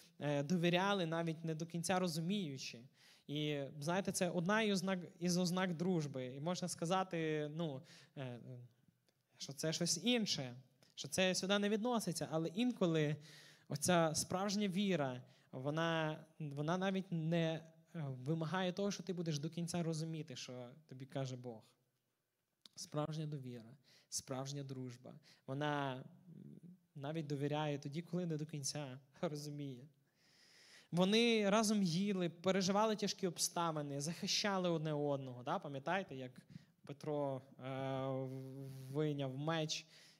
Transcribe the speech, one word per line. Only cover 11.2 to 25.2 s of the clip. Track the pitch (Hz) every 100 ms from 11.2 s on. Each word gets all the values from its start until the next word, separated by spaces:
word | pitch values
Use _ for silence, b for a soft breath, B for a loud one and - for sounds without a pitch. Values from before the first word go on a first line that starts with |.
| 185 180
сюди | 190 202
не | 202
відноситься. | 214 233 240 190 156 139
Але | 160 165
інколи | 170 247 233 180 160 147 147 B B B B B
оця | 139 - 175 165 156
справжня | - 180 202 202 208
віра, | 180 202 170 135 123 - b b
вона, | 131 135 156 165 165 156 156 - -
вона | 151 139 151 185
навіть | 196 190 185
не, | 170 160 170 160
е, | 160 - - - 170 143
вимагає | 127 127 165 156 185 185
того, | 180 202
що | 190
ти | 175
будеш | 175 165 147
до | 160
кінця | - 170 175
розуміти, | 165 156 160 160 147 127
що | - 123 123 127 -
тобі | 131 135
каже | 139 135 127
Бог. | 123 110 - _ _ _ _ _ _ _ _ _ - -
Справжня | - 151 151 156 151
довіра, | 147 127 120 113 - b b b
справжня | - - 131 139 143
дружба, | 135 131 127 120 123 -